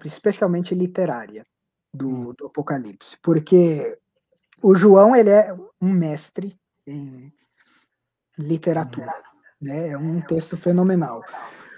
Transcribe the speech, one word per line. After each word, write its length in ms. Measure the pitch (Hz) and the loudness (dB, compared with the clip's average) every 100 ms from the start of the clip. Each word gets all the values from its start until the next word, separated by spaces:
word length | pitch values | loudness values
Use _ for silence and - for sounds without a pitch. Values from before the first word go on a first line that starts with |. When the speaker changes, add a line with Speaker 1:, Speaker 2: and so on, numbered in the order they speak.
| 151 | -14
Speaker 1:
especialmente 680 | - 214 202 190 175 180 | -6 -4 -2 -2 -2 -4
literária, 720 | 180 180 180 175 120 104 107 - _ _ _ _ | -4 -4 -2 -4 -6 -10 -18 -20 _ _ _ _
do, 140 | 139 135 | -10 -8
Speaker 2:
Hum. 260 | 127 120 123 | -8 -10 -14
Speaker 1:
do 80 | 139 | -12
Apocalipse, 720 | - 147 139 110 98 - - | -10 -8 -8 -10 -16 -20 -8
porque 760 | - 160 156 180 170 151 - - _ _ _ _ _ _ | -2 -2 4 4 4 0 -6 -10 _ _ _ _ _ _
o 120 | 208 185 | 4 6
João, 400 | 208 190 214 254 | 8 8 8 6
ele 140 | 208 | 6
é 240 | 202 214 185 381 _ | 4 4 -4 -18 _
um 100 | 185 | -2
mestre 640 | 190 160 147 - - 196 - _ _ - | 0 -2 -6 -10 -14 -14 -16 _ _ -18
em 480 | 143 139 131 135 _ _ _ _ _ _ _ _ _ _ - | -14 -14 -18 -20 _ _ _ _ _ _ _ _ _ _ -12
literatura, 760 | 147 160 170 160 139 - - - - _ _ _ | -6 -4 -2 -4 -6 -10 -12 -14 -18 _ _ _
Speaker 2:
Uhum. 60 | 143 | -12
Speaker 1:
né? 220 | 147 165 | -8 -8
É 80 | 143 | -8
um 240 | 160 170 | -6 -6
texto 340 | - 165 160 170 | -4 -6 -6 -6
fenomenal. 680 | 175 175 185 180 156 117 - - - - - | -2 2 2 0 -2 -8 -16 -18 -20 -20 -20